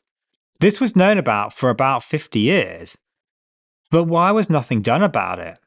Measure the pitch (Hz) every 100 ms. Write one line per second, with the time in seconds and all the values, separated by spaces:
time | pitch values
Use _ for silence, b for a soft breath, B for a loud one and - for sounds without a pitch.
0 | _ _ _ _ _ - 190 202 254 185
1 | 190 202 127 104 107 - 127 113 135 123
2 | - 151 - 113 113 190 92 85 85 -
3 | _ _ _ _ _ _ _ _ - 165
4 | 165 165 180 214 190 151 - 110 104 139
5 | 196 127 90 90 85 85